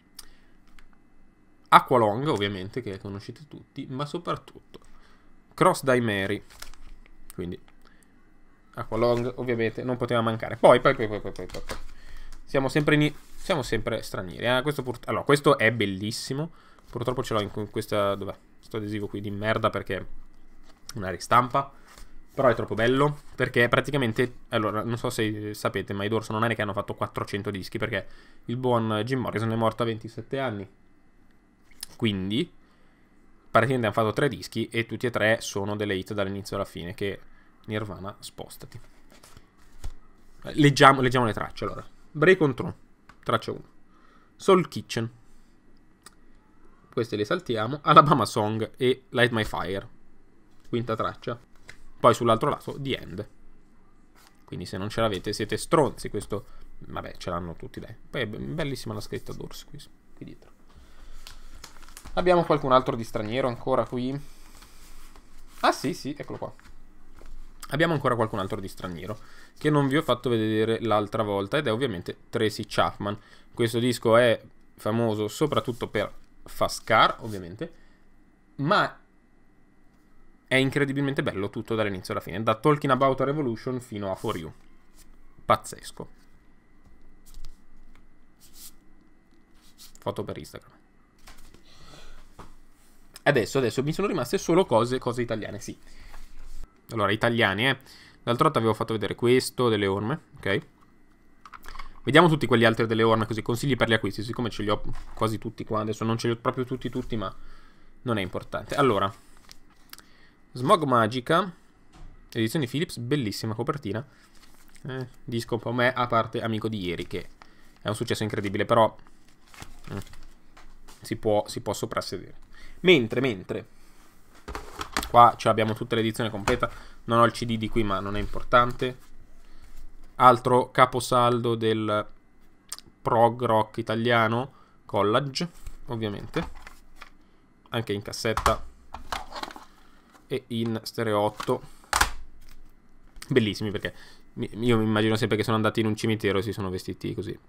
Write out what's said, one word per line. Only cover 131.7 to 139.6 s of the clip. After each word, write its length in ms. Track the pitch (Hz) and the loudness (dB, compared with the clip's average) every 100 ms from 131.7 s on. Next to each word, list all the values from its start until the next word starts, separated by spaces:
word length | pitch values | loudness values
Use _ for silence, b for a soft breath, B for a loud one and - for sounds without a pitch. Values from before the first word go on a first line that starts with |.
| 110 107 107 107 - - - - - - - - - | 2 0 0 -2 -10 -20 -20 -20 -20 -16 -16 -16 -10
prog 420 | - 113 117 123 | 0 6 6 4
rock 320 | 120 110 107 - | 2 2 2 -4
italiano, 760 | 113 113 117 117 110 117 139 b b b - | -4 0 4 4 4 2 -4 b b b -4
Collage, 640 | 107 101 120 143 131 175 - - - - | 0 2 2 0 -4 -6 -8 -14 -12 -8
ovviamente, 640 | 117 107 98 - - 165 - - - - - - - - - _ _ - | -6 -4 -6 -6 -6 -6 -10 -16 -20 -20 -20 -20 -20 -20 -20 _ _ -8
anche 240 | 120 113 | -6 -4
in 100 | 101 | -4
cassetta 640 | 98 - 113 110 - 82 - - - - - - - - - - | -6 -4 -2 0 2 0 -4 -14 -18 -14 -10 -10 -10 -12 -12 -14